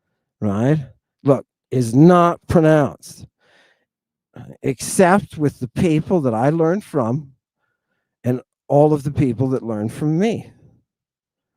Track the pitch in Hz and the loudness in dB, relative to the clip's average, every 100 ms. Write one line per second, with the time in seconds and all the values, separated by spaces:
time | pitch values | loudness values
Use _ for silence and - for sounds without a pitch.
0 | _ _ _ _ 107 98 123 156 135 - | _ _ _ _ -6 -2 0 -2 -4 -16
1 | _ _ 131 131 - _ _ 131 120 117 | _ _ 0 0 0 _ _ -4 0 4
2 | 160 180 175 170 _ 170 156 156 139 82 | 6 6 2 -2 _ 2 4 2 0 -4
3 | - - - _ _ _ _ _ _ _ | -20 -20 -20 _ _ _ _ _ _ _
4 | _ _ _ - 123 139 131 135 - - | _ _ _ -20 -20 -10 -8 -6 -8 2
5 | 180 196 - - 147 - 120 - 180 156 | 4 4 0 -4 -4 -4 -12 -4 0 0
6 | 151 190 135 110 131 165 160 185 - 151 | 0 -2 0 0 0 0 0 -2 -4 -4
7 | 113 131 139 _ _ _ _ _ _ _ | -2 -4 -8 _ _ _ _ _ _ _
8 | _ _ 117 127 - _ _ 139 151 151 | _ _ -6 -6 -8 _ _ 2 4 2
9 | 139 139 139 110 131 131 110 110 107 - | -4 -2 -2 -2 -4 -4 -6 -6 -6 -6
10 | 151 156 208 196 - - _ _ _ _ | -4 -2 -2 -4 -10 -20 _ _ _ _
11 | _ _ _ _ _ | _ _ _ _ _